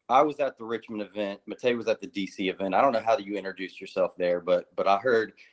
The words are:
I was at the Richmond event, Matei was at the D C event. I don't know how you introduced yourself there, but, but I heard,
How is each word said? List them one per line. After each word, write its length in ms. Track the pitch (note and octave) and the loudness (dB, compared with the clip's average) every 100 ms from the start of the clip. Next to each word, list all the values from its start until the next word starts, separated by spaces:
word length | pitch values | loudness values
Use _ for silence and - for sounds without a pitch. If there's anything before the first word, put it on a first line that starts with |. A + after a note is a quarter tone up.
| - | 2
I 140 | B2 | 4
was 180 | D3+ D3 | 4 0
at 180 | C3+ - | -4 -4
the 60 | |
Richmond 380 | A2+ A2+ - A2 | -8 -8 -6 -8
event, 400 | F#2+ G2+ G2+ G2 - | -8 -6 -6 -6 -12
Matei 300 | G2 B2+ A#2+ | -2 0 0
was 140 | A2 | 0
at 100 | G#2+ | -2
the 80 | F#2+ | -4
D 180 | - F#2+ | -6 -6
C 220 | - F#2 | -4 -4
event. 260 | F2+ G2 | -2 0
I 60 | F#2+ | 2
don't 140 | C#3 | 4
know 100 | A2+ A2 | 2 2
how 120 | G#2+ | 0
you 180 | G2 G2+ | 0 -8
introduced 460 | F#2+ F#2 F2+ - | -8 -8 -10 -12
yourself 340 | F#2+ F#2+ F2+ - | -6 -2 -2 0
there, 220 | F2 F2 | -2 0
but, 340 | E2+ F2+ - - | 2 0 0 -2
but 100 | F#2+ | 2
I 100 | G2 | 2
heard, 340 | B2+ A2+ G#2+ - - | 4 2 0 -8 -20